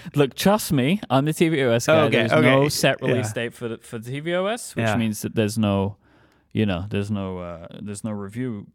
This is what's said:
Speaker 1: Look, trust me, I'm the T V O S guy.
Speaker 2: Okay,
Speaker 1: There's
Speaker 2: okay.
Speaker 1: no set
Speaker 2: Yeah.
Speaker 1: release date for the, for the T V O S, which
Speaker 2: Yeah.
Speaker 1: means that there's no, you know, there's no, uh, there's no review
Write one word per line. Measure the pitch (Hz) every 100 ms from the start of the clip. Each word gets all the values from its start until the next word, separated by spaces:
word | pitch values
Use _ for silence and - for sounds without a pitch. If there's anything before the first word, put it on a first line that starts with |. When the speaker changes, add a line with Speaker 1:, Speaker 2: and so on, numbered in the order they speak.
| -
Speaker 1:
Look, | 143 139
trust | - 190 214 -
me, | 147 131 202 -
I'm | 135
the | 147
T | 156 165
V | 156
O | 131
S | 117 135
guy. | 160
Speaker 2:
Okay, | 151 120
Speaker 1:
There's | 113
Speaker 2:
okay. | -
Speaker 1:
no | 123 135 147
set | - 147 -
Speaker 2:
Yeah. | 135
Speaker 1:
release | 120 107
date | 113 117
for | - 120
the, | -
for | - 117
the | 120
T | 139
V | 160
O | 175 190
S, | 233 - -
which |
Speaker 2:
Yeah. | 113 107
Speaker 1:
means | 113 104
that | 110
there's | - 104 110
no, | 104 98 98 - _ _ _ _ _
you | - 104
know, | 87 101
there's | 101 101
no, | 101 95 90
uh, | 87 82 87 -
there's | 101 101
no | 110
review | 104 98 110 127 104 -